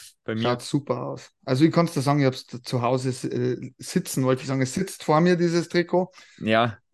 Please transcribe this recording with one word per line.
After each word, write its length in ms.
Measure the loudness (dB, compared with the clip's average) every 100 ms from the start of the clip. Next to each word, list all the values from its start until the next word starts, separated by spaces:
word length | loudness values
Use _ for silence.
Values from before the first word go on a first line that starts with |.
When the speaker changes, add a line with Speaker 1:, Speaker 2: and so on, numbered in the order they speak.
| -20 _
Speaker 1:
bei 120 | -8 -4
mir. 220 | -2 -2
Speaker 2:
Schaut 40 |
super 400 | -2 -4 -2 -6 -6
aus. 260 | -12 -16 _ -2
Also 180 | 2
ich 80 | 4
kann's 220 | 4 0
dir 80 | 0
sagen, 180 | 0 2
ich 60 | 2
hab's 220 | 0 -8
zu 340 | -14 -6 -2
Hause 280 | 0 0 -2
s-, 140 | -4
äh, 480 | -4 -2 -2 -4 -8 -14
sitzen, 460 | -4 -4 -2 0
wollte 180 | 0 0
ich 60 | 0
sagen, 140 | -2
es 120 | -2
sitzt 300 | -2 -6 -4
vor 180 | 2 4
mir, 140 | 4 4
dieses 340 | 2 0 0
Trikot. 420 | -2 0 0 -2 -6 -20 -6
Speaker 1:
Ja. 420 | 0 2 2 -2 _